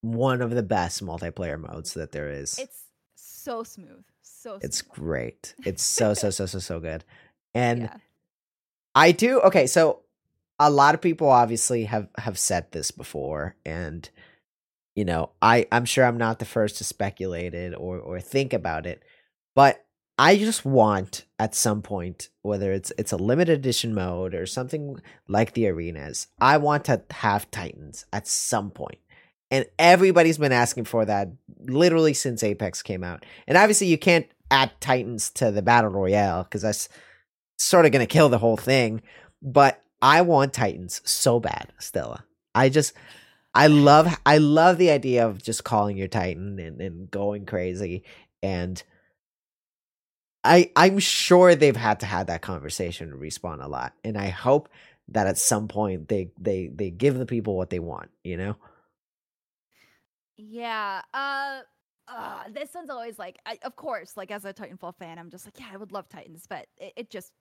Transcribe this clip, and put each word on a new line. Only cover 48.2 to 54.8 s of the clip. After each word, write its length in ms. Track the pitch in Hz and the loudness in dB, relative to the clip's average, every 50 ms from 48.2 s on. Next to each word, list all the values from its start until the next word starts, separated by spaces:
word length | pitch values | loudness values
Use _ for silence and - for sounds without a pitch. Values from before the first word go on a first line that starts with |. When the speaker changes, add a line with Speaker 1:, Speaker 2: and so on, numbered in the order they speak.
| _ _ _ _ - | _ _ _ _ -6
Speaker 1:
And 380 | 98 95 87 90 90 92 87 - _ _ _ _ _ _ _ _ _ _ _ _ _ _ _ _ _ _ _ _ _ _ _ _ _ _ _ _ _ _ _ - | -4 -4 -4 -6 -6 -8 -12 -14 _ _ _ _ _ _ _ _ _ _ _ _ _ _ _ _ _ _ _ _ _ _ _ _ _ _ _ _ _ _ _ 2
I, 280 | 117 165 180 175 - _ | 6 6 6 6 4 _
I'm 240 | - 165 190 190 202 | 4 4 4 4 2
sure 540 | 185 - - - - - 180 180 185 180 170 | -2 -2 -2 -2 2 4 6 8 8 8 8
they've 220 | 139 151 143 123 | 6 6 2 2
had 240 | 120 113 113 107 - | 2 0 -2 -2 -2
to 60 | - | -4
have 220 | 98 101 87 95 87 | -6 -4 -6 -6 -6
that 140 | 85 85 | -8 -8
conversation 720 | - - 95 78 69 80 - - 95 87 87 - 82 82 | -8 -10 -10 -10 -10 -12 -8 -8 -8 -8 -8 -12 -14 -16
with 80 | 69 67 | -14 -14
Respawn 420 | 71 78 - - - 87 78 69 65 | -14 -14 -14 -12 -12 -12 -12 -12 -12
a 40 | 71 | -10
lot. 260 | 71 64 62 65 _ _ _ | -10 -10 -10 -10 _ _ _
And 120 | 110 107 104 | -10 -8 -6
I 120 | 98 98 | -6 -6
hope 400 | 92 - - 123 135 151 151 _ _ - | -8 -4 0 2 2 2 0 _ _ -20